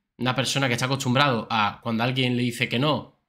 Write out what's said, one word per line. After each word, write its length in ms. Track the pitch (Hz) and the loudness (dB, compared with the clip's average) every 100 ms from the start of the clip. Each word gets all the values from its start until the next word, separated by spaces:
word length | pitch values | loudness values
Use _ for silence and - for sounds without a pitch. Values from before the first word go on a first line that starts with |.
| _ - | _ -4
una 160 | 123 | -2
persona 320 | 127 120 139 135 | 0 0 0 0
que 80 | |
está 120 | 120 131 | 0 -2
acostumbrado 600 | 135 131 123 143 113 - | -2 0 4 4 2 -2
a 300 | 113 101 - | 0 0 -2
cuando 220 | 120 113 | -4 -2
alguien 340 | 127 131 127 123 | 0 0 0 0
le 60 | |
dice 260 | 123 117 120 | -2 -2 -2
que 120 | 120 | 0
no, 400 | 151 123 - _ | 0 0 -6 _